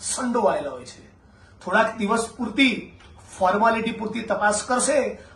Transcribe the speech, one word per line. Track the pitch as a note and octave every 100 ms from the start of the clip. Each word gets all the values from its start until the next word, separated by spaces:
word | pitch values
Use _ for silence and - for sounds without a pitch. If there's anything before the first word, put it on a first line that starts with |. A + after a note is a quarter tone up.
સંડોવાયેલા | - - B3 A#3+ F#3+ - -
હોય | B2+
છે. | A#2+ - - - - - - -
થોડાક | F3 G#3 A3 A3+
દિવસ | G3+ A3+ - -
પૂરતી, | A3+ - C4 G3+ - - - - - -
ફોર્માલિટી | F#3 G3+ A3+ A3 A3+
પૂરતી | - G#3+ A3+
તપાસ | G#3+ G3 G#3 G#3
કરશે | - B3 C4 A#3 G3+ G#3+ -